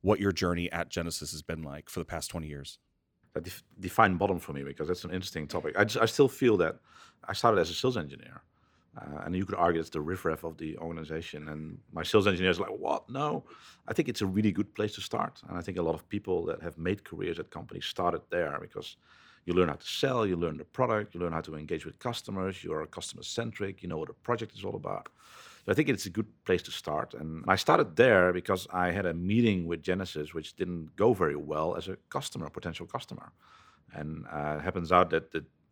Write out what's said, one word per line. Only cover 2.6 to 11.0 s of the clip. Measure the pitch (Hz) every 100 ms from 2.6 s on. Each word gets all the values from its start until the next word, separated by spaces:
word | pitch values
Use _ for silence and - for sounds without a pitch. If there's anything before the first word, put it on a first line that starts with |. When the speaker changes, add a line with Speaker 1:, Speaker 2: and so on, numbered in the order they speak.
| 69 - _ _ _ _ _
Speaker 2:
That | 80
def-, | 85 - _ -
define | 92 - 107 87
bottom | 98 90
for | -
me, | 69
because | 69 71 78
that's | 90
an | 90
interesting | 90 90 82 76
topic. | 90 78 92
I |
just, | 107 113
I | 113
still | - 135
feel | - 123 101
that | 80 - _ - - _ -
I |
started | 101 117 104
as | 85
a |
sales | 85 135 123
engineer, | 73 69 62 - _ _ _ _ _ -
uh, | - 76
and | - 92
you |
could | 98 92
argue | 87 82
it's | 78
the | 80
riffraff | 76 92 85 80
of | 82 80
the | 80 80
organization. | 82 82